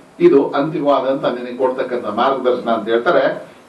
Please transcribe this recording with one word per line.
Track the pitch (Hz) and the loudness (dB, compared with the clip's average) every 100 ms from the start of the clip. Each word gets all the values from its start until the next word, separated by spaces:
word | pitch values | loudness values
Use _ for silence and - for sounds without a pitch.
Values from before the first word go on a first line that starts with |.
| - - | -14 2
ಇದು | 175 139 - | 4 4 2
ಅಂತಿಮವಾದಂತ | 139 156 156 143 131 131 139 | 0 -2 -2 0 0 0 -2
ನಿನಗೆ | 147 120 123 123 | -2 -4 -8 -2
ಕೊಡ್ತಕ್ಕಂಥ | 127 135 123 120 - | -2 -2 -4 -4 -4
ಮಾರ್ಗದರ್ಶನ | 135 135 135 123 123 117 | -2 0 0 0 0 0
ಅಂತ | 113 104 | -2 0
ಹೇಳ್ತಾರೆ. | 117 175 170 - - - - | 0 2 2 2 -2 -10 -20